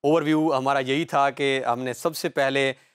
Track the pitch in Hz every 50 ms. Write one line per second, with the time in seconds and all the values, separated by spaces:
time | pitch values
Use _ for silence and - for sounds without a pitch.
0 | - 143 156 165 151 151 156 156 156 160 143 131 131 135 139 139 135 127 135 147
1 | 165 156 - 147 139 139 131 - 143 139 135 135 127 120 120 120 131 127 117 -
2 | - 170 156 - - 170 - - 139 135 135 139 135 135 131 _ _ _